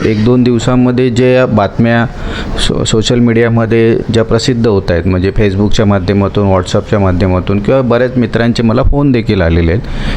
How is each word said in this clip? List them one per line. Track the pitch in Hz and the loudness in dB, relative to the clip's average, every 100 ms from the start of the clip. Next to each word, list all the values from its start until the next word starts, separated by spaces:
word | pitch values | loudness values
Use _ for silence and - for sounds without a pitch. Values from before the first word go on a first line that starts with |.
| - | 0
एक | 107 | 0
दोन | 110 127 | 2 2
दिवसांमध्ये | 123 117 127 127 127 123 131 | 2 0 0 0 2 2 0
जे | 117 127 | 2 2
या | 127 127 | 2 2
बातम्या | 107 98 - 117 117 113 - - - - - | 0 0 0 0 0 -2 -6 -8 -8 -6 -4
सो-, | - - | -2 -2
सोशल | - 110 - 123 | 0 0 0 2
मीडियामध्ये | 120 113 117 117 110 113 113 113 - | 2 2 0 0 0 2 2 0 -2
ज्या | - | -2
प्रसिद्ध | - 113 - 117 113 | 0 -2 0 0 0
होत | 98 92 | 0 0
आहेत, | 85 92 | -2 0
म्हणजे | 92 95 | 0 0
Facebook-च्या | - 104 95 104 110 104 | 0 0 0 0 2 2
माध्यमातून, | 101 90 101 98 107 98 | 0 0 0 0 0 0
WhatsApp-च्या | 95 92 104 - 107 | 0 0 -4 -2 0
माध्यमातून | 95 90 95 92 92 101 | 0 0 0 0 -2 -2
किंवा | 101 135 | 0 0
बऱ्याच | 123 117 127 127 | 2 0 0 0
मित्रांचे | 113 113 117 113 | -2 0 0 0
मला | 113 117 | 0 2
फोन | 135 143 143 | 2 2 2
देखील | 120 107 98 | 0 0 0
आलेले | 82 85 82 | 2 0 0
आहेत | 98 - - - | -2 -4 -6 -4